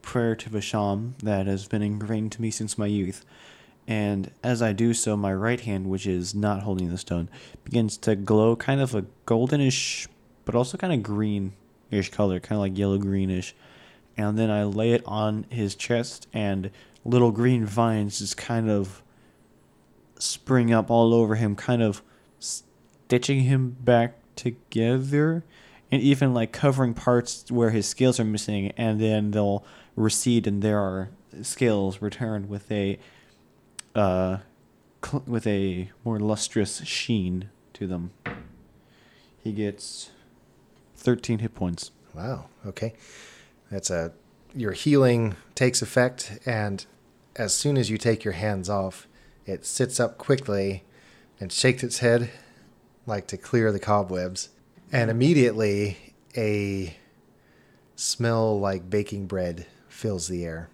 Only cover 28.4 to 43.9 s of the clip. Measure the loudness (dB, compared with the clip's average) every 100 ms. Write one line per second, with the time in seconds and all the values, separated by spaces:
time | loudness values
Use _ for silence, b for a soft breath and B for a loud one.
28.4 | -4 -4 -4 -2 -2 2 2 2 0 0
29.4 | 0 0 B B B 0 0 2 2 2
30.4 | 2 0 0 2 0 -4 -8 -12 _ -14
31.4 | -10 0 2 2 0 -2 -8 -4 -6 -4
32.4 | -6 -10 -6 -2 -2 -4 b b b b
33.4 | _ _ _ -20 _ 0 2 2 0 -2
34.4 | -8 _ _ _ _ _ -8 -6 -4 -2
35.4 | 0 0 0 -2 -8 -8 -4 -2 0 -2
36.4 | -2 0 -2 -4 -8 -8 -2 0 0 -4
37.4 | -6 _ _ -10 -6 -6 -8 -12 -14 -14
38.4 | -18 -20 -20 _ b b b b b b
39.4 | -8 -4 -4 -6 -14 -14 -16 b b b
40.4 | _ _ _ _ _ -4 0 0 0 -2
41.4 | -4 -4 -4 -4 -10 _ _ -12 -10 -10
42.4 | -12 _ -14 -8 -8 -10 B B B B
43.4 | B B _ -8 -4